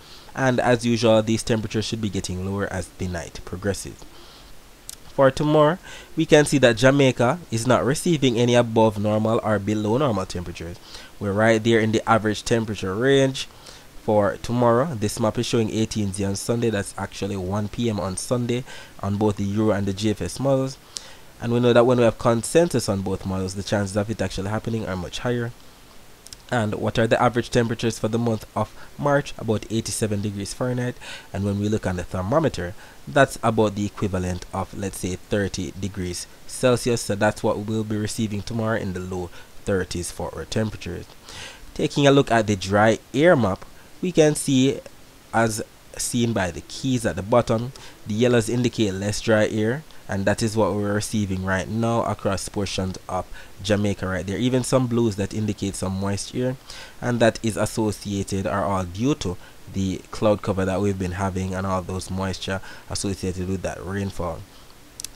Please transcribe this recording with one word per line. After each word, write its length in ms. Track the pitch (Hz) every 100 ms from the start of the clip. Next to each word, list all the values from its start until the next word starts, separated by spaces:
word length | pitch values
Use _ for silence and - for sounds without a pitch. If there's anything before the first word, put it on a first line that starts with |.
| - - - -
and 240 | 131 123
as 260 | 120 123 117
usual, 360 | 113 117 110
these 220 | 107 110
temperatures 420 | - 113 107 110 101
should 160 | 113
be 80 | 107
getting 360 | 95 - 92 95
lower 260 | 98 98
as 160 | 92 87 -
the 80 | 95
night 320 | 87 - -
progresses. 520 | - 95 101 95 - - - - - - - - - - - - -
For 240 | - 135
tomorrow, 480 | - 151 151 147 180 - - - -
we 100 | 160
can 200 | 151 147
see 140 | 143
that 180 | 127 110
Jamaica 600 | 131 143 131 120 120 143 -
is 160 | 113 120
not 160 | 110
receiving 540 | 101 - 180 156 131 117
any 180 | 120 120
above 440 | 120 113 110 104
normal 420 | 104 107 110 117
or 160 | 107 104
below 380 | 98 107 107 120
normal 300 | 147 101 92
temperatures. 500 | - 87 82 85 - - - - -
We're 140 | 101
right 280 | 98 110 113
there 180 | 113 113
in 120 | 110
the 160 | 107 -
average 360 | 113 110 101
temperature 500 | - 117 110 104 101
range 540 | 98 131 139 135 135 - - - - - -
for 340 | - 107 101 -
tomorrow. 560 | - 120 120 117 165
This 260 | 117 101 -
map 200 | 110 123
is 80 | 117
showing 240 | 120 110
eighteen 420 | 107 110 107 101
Z 100 | 95
on 120 | 98 98
Sunday. 340 | - 117 117
That's 240 | 101 101 -
actually 420 | 98 - 101 98
one 320 | 90 104 104
P 200 | - 117
M 100 | 104
on 180 | 95 92
Sunday 460 | - 123 120 120 123 - - -
on 160 | 101 101
both 200 | 107 101
the 80 | 101
Euro 260 | 104 110
and 160 | 101 101
the 60 |
G 180 | 95 107
F 100 | 101
S 180 | 90 -
models. 380 | 135 135 135 131 - - - - - -
And 100 | 117
we 80 | 120
know 140 | 123
that 120 | 120 120
when 120 | 123
we 80 | 113
have 120 | -
consensus 720 | 123 117 - 160 170 123 -
on 140 | 98
both 240 | 92 95 98
models, 300 | 92 95 101
the 60 |
chances 360 | - 104 101 101
of 120 | 101
it 120 | 104
actually 280 | 95 - 98
happening 380 | 107 123 113 95
are 80 | 92
much 240 | 85 -
higher. 320 | 123 123 117 - - - - - - - - - -
And 260 | 123 107 -
what 220 | 110 117
are 100 | 113
the 140 | 120
average 280 | 120 117 -
temperatures 500 | 123 117 113 117 -
for 80 | 110
the 100 | 117
month 280 | 117 110 - -
of 180 | - - - -
March? 360 | 143 143 - -
About 280 | 113 104 -
eighty-seven 520 | 113 110 - 107 104
degrees 320 | 101 101 98
Fahrenheit. 420 | - 127 123 123 120 - - -
And 100 | 98
when 160 | 101 101
we 80 | 104
look 180 | 107 98
on 120 | 90
the 80 | -
thermometer, 680 | 95 92 147 156 - 87 - - - -
that's 320 | 139 135 -
about 320 | 117 113 107 101
the 100 | 101
equivalent 600 | - 104 92 92 90 -
of, 240 | 92 92 95
let's 220 | 98 -
say, 160 | 92 90
thirty 580 | - 104 95 - 80 95
degrees 480 | 95 98 90 87 - - -
Celsius. 540 | - 127 120 127 117
So 140 | - 101
that's 280 | 107 -
what 160 | 110 101
we'll 240 | 104 110
be 140 | 107 107
receiving 440 | 107 - 110 104
tomorrow 380 | - 117 110 113
in 140 | 98
the 80 | 92
low 280 | 92 92 87 - - - -
thirties 460 | 98 90 87 85
for 220 | - 87
our 120 | - 80
temperatures. 600 | 113 107 - 90 87 82 - - - - - -
Taking 340 | - 151 - 143
a 40 |
look 200 | 139 135
at 160 | 117 107
the 80 | 101
dry 440 | 95 104 110 104 -
air 220 | 127 170 156
map, 300 | 104 101 - - - -
we 120 | 185
can 220 | 170 151 151
see, 440 | - 131 135 - - - - - -
as 280 | 113 113 107 - - - -
seen 340 | - 123 117
by 200 | 107 90
the 100 | 82
keys 440 | - - 135 123 110
at 120 | 85
the 60 |
bottom, 500 | 95 120 113 113 123 - - - -
the 60 |
yellows 340 | 107 123 120 107
indicate 460 | 120 120 - 107
less 260 | 95 101 -
dry 260 | - 107 107
air, 360 | 107 107 143 - - -
and 180 | 101 98
that 180 | 101
is 120 | 113 110
what 180 | 95
we're 200 | 104 104
receiving 500 | 104 - 110 98 95
right 240 | 95 95 85
now 360 | 110 113 117
across 440 | - 107 104 95 -
portions 480 | 104 95 - 95 87 -
of 160 | 92 - - - -
Jamaica 420 | 98 202 104 95 92
right 220 | 92 92
there. 100 | 95
Even 260 | 123 127
some 220 | 120 135 123
blues 280 | 117 117 95
that 180 | 98
indicate 400 | 110 107 101 98
some 260 | - 95 95
moisture, 580 | 98 101 - 123 127 131 - - - -
and 180 | 127 120
that 180 | 113 -
is 160 | 113 90
associated 880 | 107 - 110 - 104 98 95 98 98
or 140 | 90
all 240 | 87 95
due 320 | 90 92 127 151
to 220 | 95 90 - - -
the 280 | 95 95 90 -
cloud 300 | - 110 98
cover 240 | - 95 95
that 160 | 92
we've 180 | 101 95
been 140 | 92
having 420 | 90 98 92 95 92
and 100 | 95
all 160 | 92
those 300 | 87 92 -
moisture 500 | 95 95 92 - 95 - - -
associated 580 | 98 104 95 95 92 90
with 160 | 95
that 200 | 85 -
rainfall. 580 | 87 98 98 - 90 - 98 - - - - - -